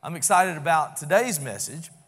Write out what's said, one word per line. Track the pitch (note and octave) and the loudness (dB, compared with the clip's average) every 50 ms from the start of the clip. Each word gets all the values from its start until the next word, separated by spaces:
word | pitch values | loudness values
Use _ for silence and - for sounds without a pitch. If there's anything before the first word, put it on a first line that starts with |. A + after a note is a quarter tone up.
| - | -10
I'm | C#3+ E3+ | -10 -8
excited | E3 C3 - G3+ F3+ F#3 F#3 E3+ | -4 0 4 4 4 4 4 0
about | D#3 C#3+ E3 E3 D#3+ D3 - - | -4 0 2 2 2 2 -2 -6
today's | - D3+ D3 F3+ G#3 B3 B3+ G3+ D3+ | -12 -2 2 2 2 2 2 -4 -6
message | C#3 B2+ G2+ - - - C3 D#3+ E3 - - _ _ | -6 -8 -8 -8 -8 -8 -8 -12 -14 -16 -20 _ _